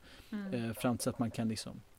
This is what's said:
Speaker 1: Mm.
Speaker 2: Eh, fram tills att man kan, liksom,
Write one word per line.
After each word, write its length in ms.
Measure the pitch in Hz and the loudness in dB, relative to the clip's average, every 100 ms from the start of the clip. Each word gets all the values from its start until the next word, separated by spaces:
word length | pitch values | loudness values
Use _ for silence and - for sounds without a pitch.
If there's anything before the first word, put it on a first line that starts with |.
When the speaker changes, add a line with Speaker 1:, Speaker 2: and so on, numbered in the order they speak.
| - - - | -10 -18 -8
Speaker 1:
Mm. 220 | 214 196 | -6 -2
Speaker 2:
Eh, 180 | 123 113 | 0 0
fram 240 | 110 127 113 | 2 2 4
tills 80 | 131 | 2
att 120 | - | 2
man 120 | 117 | 0
kan, 180 | - 113 | 2 2
liksom, 320 | 110 - - - | 2 -4 -10 -14